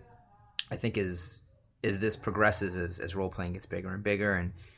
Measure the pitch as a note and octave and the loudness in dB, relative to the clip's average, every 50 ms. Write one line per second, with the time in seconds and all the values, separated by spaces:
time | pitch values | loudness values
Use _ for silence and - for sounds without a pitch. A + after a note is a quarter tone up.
0 | - - - - - - - - - - - - - - B2+ - - A#2 - A2 | -12 -20 -20 -20 -20 -20 -20 -20 -20 -10 -8 -8 -6 -6 -4 -2 -2 0 0 0
1 | G2 F#2 F2+ E2+ E2+ - - - - - - - - _ _ _ - A2 G2+ F#2+ | 0 0 -2 -4 -6 -8 -10 -14 -16 -20 -20 -20 -20 _ _ _ 0 0 2 2
2 | G#2 A2 G#2 - - - F#2 G#2 G#2+ G#2+ G#2 - G#2 F#2 F2+ F2+ F2 E2+ F2 - | 2 0 0 0 -2 -2 2 6 6 6 6 4 2 0 0 0 -2 -2 -4 -4
3 | - - F2 G2 F#2+ F#2 - - F#2 F2 F2 F#2 - - - F#2 F2+ F#2 F#2+ G2 | -6 -4 -2 -2 -2 -2 -2 -4 -4 -4 -4 -6 -6 -6 -6 -6 -4 -4 -4 -2
4 | G2 G2+ G2+ G2 G#2 G#2 G2 F2+ F2 F2+ - - - - - | 2 2 2 4 4 4 4 2 2 0 -4 -6 -12 -20 -20